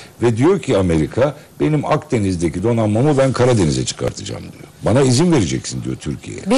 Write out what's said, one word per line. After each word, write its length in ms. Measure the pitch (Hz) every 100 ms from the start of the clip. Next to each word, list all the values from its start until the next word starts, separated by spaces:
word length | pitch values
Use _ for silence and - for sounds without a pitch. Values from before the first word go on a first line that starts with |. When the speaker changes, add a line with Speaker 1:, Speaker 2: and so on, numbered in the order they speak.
| - -
Speaker 1:
ve 140 | 117 110
diyor 260 | 151 196
ki 160 | - 101
Amerika, 560 | 95 80 71 113 143 - - -
"Benim 240 | 147 151
Akdeniz'deki 760 | - 151 - 120 98 90 82 90
donanmamı 560 | 110 117 107 107 147 135
ben 140 | 135
Karadeniz'e 520 | 120 170 117 80 64
çıkartacağım." 580 | 62 - 64 - 98 55
diyor. 220 | - - - -
"Bana 200 | - 120
izin 300 | 135 123 175
vereceksin." 520 | 151 80 64 - 64
diyor 120 | 58 64
Türkiye'ye. 460 | 78 67 - -
Speaker 2:
Bir 40 | 185